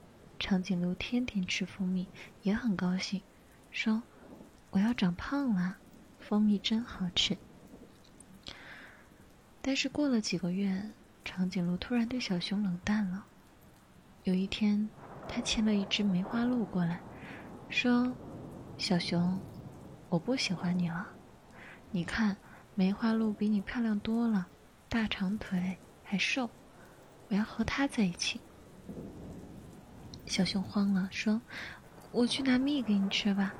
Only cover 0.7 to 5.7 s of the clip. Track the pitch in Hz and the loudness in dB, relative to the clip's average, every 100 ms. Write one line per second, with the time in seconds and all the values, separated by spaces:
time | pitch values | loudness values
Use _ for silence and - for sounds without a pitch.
0.7 | 180 175 180 - 240 247 208 180 - 185 | 0 0 -2 -2 -2 0 0 0 -2 -4
1.7 | - 185 185 185 - - - 196 220 247 | -2 -2 0 -2 -10 -20 -4 0 0 2
2.7 | 180 180 185 - 185 - - - - - | 2 2 0 -2 -6 -8 -20 -20 -20 -10
3.7 | - - 220 - - - - - - - | -2 0 0 -2 -16 -20 -20 -20 -20 -2
4.7 | 190 208 247 185 175 - 277 277 196 180 | 2 2 4 2 0 -2 0 2 2 0